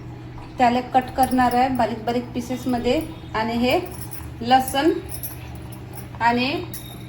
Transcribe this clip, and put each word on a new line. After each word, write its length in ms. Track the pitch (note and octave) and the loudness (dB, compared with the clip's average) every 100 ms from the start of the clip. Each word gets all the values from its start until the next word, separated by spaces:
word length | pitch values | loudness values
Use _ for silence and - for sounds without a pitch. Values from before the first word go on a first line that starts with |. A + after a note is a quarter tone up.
| - - - - - - | -10 -14 -14 -14 -8 4
त्याला 220 | A#3+ B3 | 4 4
कट 240 | B3 C4 B3+ - | 2 2 2 2
करणार 380 | B3 B3+ B3 | 2 4 4
आहे 140 | B3 C4 | 4 2
बारीक 300 | B3 A3 A3+ | 2 0 0
बारीक 260 | A#3+ A#3+ | -2 -2
पीसेसमध्ये. 760 | A#3+ B3+ - B3 B3+ A#3+ A#3+ D4+ D#4+ - - | -2 -6 -4 -4 -2 0 2 2 0 -8 -6
आणि 180 | G#3+ A#3 | -4 -2
हे 280 | A#3 B3 E4+ - - - - - - | 2 2 2 0 -8 -10 -10 -10 -6
लसण 500 | A#3 C4 B3+ C4 D#4+ - - - - - - - - - - - - - | 4 6 6 2 2 2 -2 -10 -10 -12 -12 -12 -12 -12 -12 -14 -12 0
आणि 440 | A3+ A#3+ C4 F4 F4 - - - | 2 4 2 0 -4 -10 -12 -14